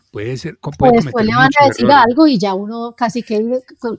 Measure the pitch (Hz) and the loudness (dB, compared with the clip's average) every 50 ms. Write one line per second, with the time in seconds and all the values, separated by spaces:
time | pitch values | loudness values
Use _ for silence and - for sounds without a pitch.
0 | _ _ - 107 104 117 131 123 - - - _ - 147 143 - - 254 240 233 | _ _ -12 -10 -10 -8 -10 -10 -10 -14 -14 _ -12 -10 -4 0 2 4 4 2
1 | 160 - 254 240 214 220 226 - 262 269 277 294 285 269 - - 240 262 285 277 | 0 -2 -4 -2 -2 0 0 2 2 2 4 4 2 2 2 0 2 4 4 4
2 | 240 226 247 277 320 302 262 185 196 202 190 190 202 208 226 233 233 240 233 - | 4 4 4 4 4 4 4 2 -2 -2 -4 -6 -8 -8 -10 -10 -10 -10 -8 -6
3 | 247 220 - 247 220 - 220 208 220 233 247 254 - _ - _ - 233 208 | -6 -4 -4 -6 -6 -4 -4 -4 -2 -4 -4 -6 -8 _ -18 _ -10 -10 -10